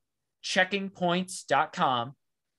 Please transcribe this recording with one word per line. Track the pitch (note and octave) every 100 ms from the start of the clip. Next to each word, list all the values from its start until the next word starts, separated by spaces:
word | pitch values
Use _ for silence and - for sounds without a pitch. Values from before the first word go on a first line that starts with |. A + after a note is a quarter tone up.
| _ _ _ _
checkingpoints | - F#3+ F#3 G3 G3 - F3 F3 F#3 - -
dot | C#3 D#3
com, | - D3+ B2 A#2 - _ _ _